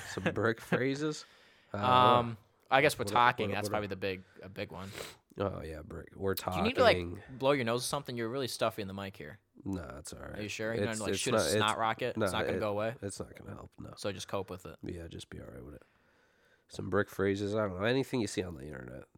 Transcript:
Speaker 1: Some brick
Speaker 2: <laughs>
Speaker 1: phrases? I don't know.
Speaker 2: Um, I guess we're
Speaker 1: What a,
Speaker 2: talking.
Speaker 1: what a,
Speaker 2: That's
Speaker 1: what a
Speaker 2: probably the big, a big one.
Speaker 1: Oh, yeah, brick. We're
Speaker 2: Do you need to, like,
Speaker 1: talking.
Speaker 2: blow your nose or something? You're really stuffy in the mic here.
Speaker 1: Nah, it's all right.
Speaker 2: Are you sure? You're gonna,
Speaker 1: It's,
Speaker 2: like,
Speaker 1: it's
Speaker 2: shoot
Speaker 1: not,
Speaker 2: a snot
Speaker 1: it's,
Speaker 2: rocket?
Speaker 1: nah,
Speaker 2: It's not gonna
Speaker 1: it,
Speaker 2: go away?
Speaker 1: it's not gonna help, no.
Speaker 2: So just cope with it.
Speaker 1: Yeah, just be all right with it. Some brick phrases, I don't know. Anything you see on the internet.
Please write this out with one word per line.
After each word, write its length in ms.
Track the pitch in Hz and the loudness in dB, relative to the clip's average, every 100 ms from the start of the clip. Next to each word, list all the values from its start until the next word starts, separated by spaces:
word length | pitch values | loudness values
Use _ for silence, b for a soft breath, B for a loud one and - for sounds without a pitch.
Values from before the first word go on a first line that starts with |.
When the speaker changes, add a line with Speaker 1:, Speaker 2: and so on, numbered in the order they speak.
| - | -8
Speaker 1:
Some 120 | - 92 | -4 -2
brick 260 | 107 110 113 | 2 2 0
Speaker 2:
<laughs> 20 | |
Speaker 1:
phrases? 600 | - 165 131 135 151 151 - b b b b | 0 0 2 0 -2 -4 -10 b b b b
I 40 | 101 | -2
don't 80 | 123 | 6
know. 60 | |
Speaker 2:
Um, 440 | 127 123 123 117 113 _ _ - | 8 8 8 4 -4 _ _ 4
I 100 | 135 | 6
guess 160 | 147 - | 6 4
we're 60 | |
Speaker 1:
What 60 | 101 | 2
a, 40 | |
Speaker 2:
talking. 340 | 110 123 123 101 | 6 6 6 0
Speaker 1:
what 20 | |
a, 40 | 98 | 0
Speaker 2:
That's 80 | |
Speaker 1:
what 40 | 104 | 0
a 40 | |
Speaker 2:
probably 160 | 107 101 | 0 -2
the 80 | 98 | -2
big, 260 | 98 92 - - | -2 -4 -8 -18
a 60 | 98 | -12
big 220 | 98 101 | -8 -8
one. 200 | 87 98 - B B _ - | -8 -10 -10 B B _ -2
Speaker 1:
Oh, 240 | 98 92 | -2 -2
yeah, 160 | 80 78 | -8 -10
brick. 280 | - 80 - | -10 -12 -12
We're 200 | - 98 | -2 0
Speaker 2:
Do 80 | 92 - 90 | 0 0 2
you 60 | |
need 120 | 220 269 | 2 6
to, 60 | |
like, 140 | 240 90 | 6 6
Speaker 1:
talking. 200 | 87 98 - 131 | 2 -8 -12 0
Speaker 2:
blow 140 | 135 | 2
your 120 | 143 | 4
nose 160 | 113 123 | 4 0
or 40 | - | 0
something? 300 | 143 135 120 | -4 -4 -4
You're 100 | 113 | -4
really 200 | 135 123 | -2 -4
stuffy 340 | - 160 135 | 0 0 0
in 60 | 95 | -6
the 40 | |
mic 220 | 98 98 - | -6 -8 -10
here. 220 | 73 - _ - | -14 -16 _ -12
Speaker 1:
Nah, 340 | - 95 - - | -6 -4 -6 -12
it's 140 | - | -14
all 80 | - | -12
right. 180 | - - | -12 -8
Speaker 2:
Are 40 | |
you 60 | 104 | -8
sure? 240 | 107 110 | -4 -2
You're 60 | 113 | 0
gonna, 60 | 110 | 0
Speaker 1:
It's, 80 | 110 | 0
Speaker 2:
like, 100 | 98 | -2
Speaker 1:
it's 80 | 95 | 0
Speaker 2:
shoot 100 | 131 | 2
Speaker 1:
not, 80 | 110 | 4
Speaker 2:
a 40 | |
snot 260 | 80 107 107 | 4 4 4
Speaker 1:
it's, 80 | 107 | 2
Speaker 2:
rocket? 380 | 110 113 120 110 | 0 0 -2 0
Speaker 1:
nah, 60 | 98 | 0
Speaker 2:
It's 60 | |
not 100 | 110 | 0
gonna 140 | - 95 | 0 0
Speaker 1:
it, 20 | |
Speaker 2:
go 80 | 107 | 0
away? 240 | 104 110 131 | 0 -2 -4
Speaker 1:
it's 180 | 101 - | -8 -8
not 160 | - | -10
gonna 200 | - 110 | -14 -14
help, 160 | 101 - - | -14 -14 -14
no. 100 | - - | -14 -8
Speaker 2:
So 160 | 107 | -6
just 160 | 98 - | -6 -6
cope 220 | 101 92 | -6 -6
with 160 | 90 - | -10 -12
it. 100 | - | -12
Speaker 1:
Yeah, 240 | - 90 85 | -10 -8 -10
just 220 | 92 - | -12 -14
be 80 | - | -14
all 60 | 62 | -14
right 180 | 62 | -14
with 100 | 67 71 | -14 -18
it. 60 | _ b b b b b b b b | _ b b b b b b b b
Some 220 | - 101 | -8 0
brick 180 | 98 98 | 0 0
phrases, 460 | - 98 98 101 | 0 0 2 0
I 60 | 107 104 | 0 0
don't 120 | 90 | 0
know. 60 | 110 | 2
Anything 340 | 131 127 131 | 2 0 0
you 60 | 104 | 0
see 160 | - | -2
on 140 | 90 76 | -4 -6
the 80 | 76 | -12
internet. 380 | 65 62 65 - | -12 -12 -14 -16